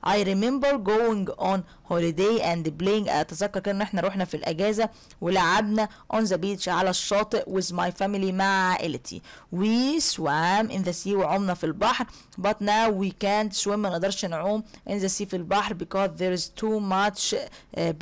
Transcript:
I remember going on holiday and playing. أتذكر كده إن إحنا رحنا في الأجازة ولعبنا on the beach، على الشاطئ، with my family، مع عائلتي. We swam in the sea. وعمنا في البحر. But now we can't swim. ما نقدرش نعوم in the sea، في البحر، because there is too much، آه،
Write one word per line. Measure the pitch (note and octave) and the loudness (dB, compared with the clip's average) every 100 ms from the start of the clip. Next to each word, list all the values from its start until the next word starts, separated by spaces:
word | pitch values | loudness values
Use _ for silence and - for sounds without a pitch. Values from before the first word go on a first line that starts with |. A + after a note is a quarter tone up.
| - | 2
I | G#3 | 2
remember | G3 G3 A3 C4+ C#4 C#4 | 2 2 2 2 2 2
going | G3 A3 A#3 G#3+ F#3+ - | 2 2 4 2 -2 -2
on | F#3 F#3+ F3 - - | 0 0 -2 -14 -4
holiday | F3 E3+ D#3+ G3 A3+ | 0 0 2 2 4
and | E3 E3+ D#3+ D3+ | 2 0 -2 -2
playing. | F#3 G#3+ G3+ | 0 2 2
أتذكر | D3 D#3 D#3 G3+ G3+ | 0 -2 -2 -4 -2
كده | F#3+ | -2
إن | G3 | -2
إحنا | G3+ F#3+ | -2 0
رحنا | F3 G3 F3+ | -2 -2 -4
في | D3+ | -4
الأجازة | - E3 G3+ G#3+ A3 - - - | -4 0 0 2 -2 -4 -20 -8
ولعبنا | E3+ F#3 E3+ F#3+ G#3+ G#3+ G#3 - - | 0 2 4 2 2 0 0 -4 -4
on | A3 | 0
the | A3 F3+ | 2 0
beach، | F#3+ G3 - | -2 -4 -2
على | F3 F#3 | 0 2
الشاطئ، | F3+ - G3+ G#3 A3+ - F#3+ | 0 0 0 0 -2 -2 -2
with | F#3 | -2
my | F3 F3 | -2 -2
family، | F3+ G3 G3+ F#3+ | -2 -2 0 -2
مع | F#3 F#3+ F#3+ F#3 | 0 2 2 2
عائلتي. | F#3 F3 B2+ - - - - - F3 | 0 -2 -6 -8 -14 -16 -20 -10 -2
We | G#3 A3+ C4 D#4 | 2 4 2 2
swam | D4 - D#3 D3 E3+ G3 A3 | 0 -2 0 2 2 2 0
in | - F3+ | -2 -4
the | E3+ | -4
sea. | F#3 | -2
وعمنا | G3+ F3 F#3 G3 | 0 2 0 0
في | F3 | -2
البحر. | D#3+ D#3+ G#3 - A#3 - - - | -2 0 0 0 -4 -8 -20 -4
But | F#3+ G#3+ | -2 0
now | G3+ G#3 A3+ G3+ | 2 4 4 2
we | F#3+ | -2
can't | F3 G3+ G#3 G#3+ G3 | -2 0 2 0 -2
swim. | - G3+ | -2 0
ما | G#3 | 0
نقدرش | E3+ F#3+ F#3+ F#3+ | 0 0 -2 -4
نعوم | E3 F3 G#3+ A3 - - | -2 0 0 -2 -14 -4
in | |
the | G3+ F#3+ | -2 0
sea، | - | -2
في | G3+ F#3 | -4 -4
البحر، | E3+ G3 G3+ | 0 0 0
because | F#3+ E3+ F#3+ F#3+ D#3 | -4 -4 0 0 0
there | F#3 F3+ | 0 0
is | |
too | - - A3 A3 | -4 -4 -2 0
much، | G3+ F#3+ G#3 G3 - - - - - - | 0 2 2 0 -2 -2 -4 -14 -14 -4
آه، | E3 D#3 | -2 0